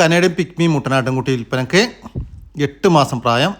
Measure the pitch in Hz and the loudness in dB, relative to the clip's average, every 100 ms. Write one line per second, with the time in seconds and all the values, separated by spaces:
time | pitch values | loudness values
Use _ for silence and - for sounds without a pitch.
0 | 165 170 180 170 170 - 170 147 127 135 | 2 4 2 0 -6 -2 0 0 0 -2
1 | 127 131 123 127 113 131 127 180 240 - | -2 -4 -2 -4 -4 -6 -2 0 0 -4
2 | - - - - - 156 143 - 202 156 | -16 -14 -14 -16 -16 -6 -6 0 2 4
3 | 131 123 120 117 165 202 | 2 0 0 0 0 -2